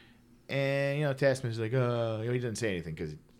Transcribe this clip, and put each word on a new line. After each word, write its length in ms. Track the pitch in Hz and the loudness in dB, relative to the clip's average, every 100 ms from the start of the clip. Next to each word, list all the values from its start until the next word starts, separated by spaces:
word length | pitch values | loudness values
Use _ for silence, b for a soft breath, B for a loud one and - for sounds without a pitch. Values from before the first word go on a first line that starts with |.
| b b - - - | b b -20 -20 -6
And, 500 | 135 139 139 139 143 | -2 0 0 0 0
you 60 | 147 | 0
know, 80 | |
Taskmaster's 460 | 131 139 131 120 113 | 2 4 4 0 -2
like, 140 | 110 | 0
"Uh," 460 | 131 123 120 117 110 | 2 2 2 0 0
you 60 | 113 | -2
know, 60 | |
he 60 | 123 | -2
doesn't 160 | 123 101 | -2 0
say 140 | 113 | 0
anything 240 | 90 80 78 | 0 -4 -6
'cause 160 | 78 76 - - | -6 -8 -16 -20